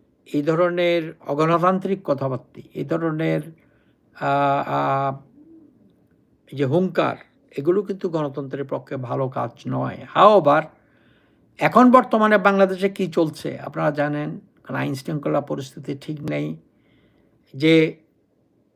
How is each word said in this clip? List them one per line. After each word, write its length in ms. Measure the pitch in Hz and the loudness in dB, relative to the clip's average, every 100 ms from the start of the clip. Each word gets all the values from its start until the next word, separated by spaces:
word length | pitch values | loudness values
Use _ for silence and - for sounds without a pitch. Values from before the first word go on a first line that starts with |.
| _ _ _ | _ _ _
এই 100 | 147 | -2
ধরনের 720 | 147 160 175 175 175 170 160 - - | 0 2 2 2 0 0 -2 -10 -6
অগণতান্ত্রিক 720 | 143 160 170 180 190 190 190 | 0 2 2 2 0 -2 -4
কথাবার্তি, 580 | - 139 135 127 - - - | -2 -2 -4 -6 -10 -20 -14
এই 100 | 160 | -10
ধরনের, 580 | 143 165 165 156 160 160 156 160 _ _ _ _ _ - | -6 -4 -2 -2 -2 -4 -6 -16 _ _ _ _ _ -6
আহ, 480 | 143 139 139 139 135 | -2 0 2 0 -2
আহ, 480 | 139 139 135 139 135 - _ - - - _ _ _ _ _ _ _ _ | -2 -2 -2 -2 -6 -14 _ -20 -20 -20 _ _ _ _ _ _ _ _
এই 60 | 135 | -4
যে 60 | |
হুঙ্কার, 520 | 135 160 185 165 143 - - _ _ - | 0 2 2 0 -2 -4 -12 _ _ -4
এগুলো 260 | 147 190 | 0 0
কিন্তু 260 | 196 190 190 | -2 -6 -4
গণতন্ত্রের 560 | 160 147 135 135 139 | -4 -4 -6 -8 -8
পক্ষে 320 | 135 135 - 139 | -8 -8 -8 -10
ভালো 320 | 123 135 131 | -6 -4 -4
কাজ 220 | 127 117 - 131 | -4 -8 -8 -6
নয়। 400 | 131 131 95 - | -4 -6 -8 -4
However, 480 | - 196 208 156 156 156 _ _ _ _ _ _ _ _ - | 4 6 6 4 2 0 _ _ _ _ _ _ _ _ -4
এখন 320 | 151 220 247 | 2 6 8
বর্তমানে 480 | 254 240 220 214 208 | 6 4 2 4 4
বাংলাদেশে 500 | 190 196 190 185 196 | 4 4 2 2 -2
কি 180 | 196 180 | -2 -4
চলছে 500 | 170 160 - 147 131 | 0 -2 -4 -10 -10
আপনারা 320 | - 160 156 | -10 -4 -2
জানেন, 500 | 143 147 147 151 - - _ | -2 -2 -4 -8 -12 -16 _
কারণ 160 | - 135 | -10 -6
আইন 140 | 147 | -6
শৃঙ্খলা 460 | 139 - 151 151 151 | -6 -6 -6 -2 -4
পরিস্থিতি 580 | 143 143 135 - 143 139 | -4 -8 -10 -12 -12 -10
ঠিক 200 | - 151 | -10 -8
নেই। 340 | 147 147 151 160 _ _ _ _ _ _ _ _ _ | -6 -4 -6 -10 _ _ _ _ _ _ _ _ _
যে 480 | 135 156 160 156 - _ _ _ _ _ _ _ | 0 4 6 4 -2 _ _ _ _ _ _ _